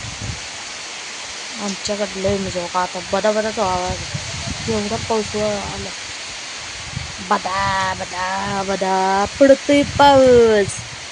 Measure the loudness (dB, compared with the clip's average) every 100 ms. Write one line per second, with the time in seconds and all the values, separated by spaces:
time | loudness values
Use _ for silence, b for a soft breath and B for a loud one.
0 | -12 -8 -8 -8 -10 -12 -12 -12 -12 -12
1 | -12 -12 -12 -12 -10 -8 -6 -4 -4 -2
2 | -2 -2 0 0 -2 -4 -2 -2 -2 -4
3 | -2 0 2 2 0 0 0 0 -2 -4
4 | -6 -8 -8 -8 -6 -6 -2 -2 -2 -4
5 | 0 -2 0 -2 -2 -2 -4 -8 -8 -10
6 | -10 -12 -12 -12 -12 -12 -12 -12 -10 -8
7 | -8 -10 -2 -2 0 -2 0 0 -2 -2
8 | -6 -4 -4 -2 -2 -2 -2 -2 0 2
9 | 2 2 0 4 6 6 6 4 4 6
10 | 8 8 8 8 8 6 2 -2 -12 -14
11 | -14